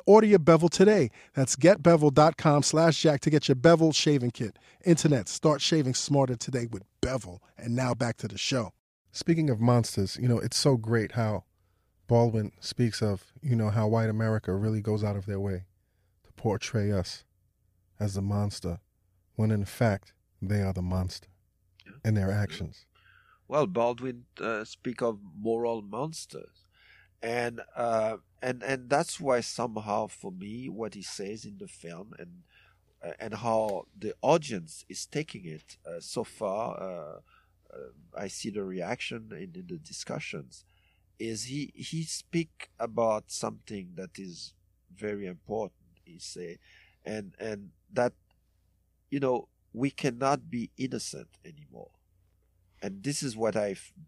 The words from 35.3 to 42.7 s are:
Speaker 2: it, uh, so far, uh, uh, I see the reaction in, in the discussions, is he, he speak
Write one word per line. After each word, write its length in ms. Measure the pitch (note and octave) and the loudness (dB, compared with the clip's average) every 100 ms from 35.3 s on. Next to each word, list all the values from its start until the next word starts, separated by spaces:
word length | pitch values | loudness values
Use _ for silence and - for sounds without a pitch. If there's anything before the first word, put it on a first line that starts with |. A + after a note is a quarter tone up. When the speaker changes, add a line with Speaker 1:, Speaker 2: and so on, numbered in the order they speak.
| A2+ | -12
Speaker 2:
it, 320 | F2 D#2 - - E2 | -14 -16 -18 -20 -14
uh, 140 | E2+ | -14
so 240 | - B2+ | -10 -8
far, 580 | A2+ - G#2 G2+ B2 G2+ | -8 -8 -6 -4 -6 -8
uh, 360 | F#2+ F2 D2+ - - _ _ _ _ - | -10 -10 -14 -16 -20 _ _ _ _ -20
uh, 140 | B1+ - - - | -18 -20 -18 -12
I 100 | F#2+ | -12
see 200 | - A2+ | -10 -10
the 160 | G#2+ | -8
reaction 640 | F#2+ F#2 E2+ B2 - A#2 A2 | -8 -6 -6 -8 -8 -12 -14
in, 200 | G#2+ F#3+ | -16 -16
in 120 | F3 F3+ | -16 -14
the 80 | E3+ | -14
discussions, 880 | D#3 - - - - E2 B1+ - _ _ _ _ _ _ | -14 -16 -10 -10 -10 -12 -16 -20 _ _ _ _ _ _
is 260 | A2+ A2 | -10 -10
he, 300 | A#2+ C#3 C#3 - | -8 -10 -10 -12
he 280 | - D#3+ | -10 -10
speak 640 | D#3+ - - E3+ D#3+ _ - | -8 -12 -6 -6 -6 _ -20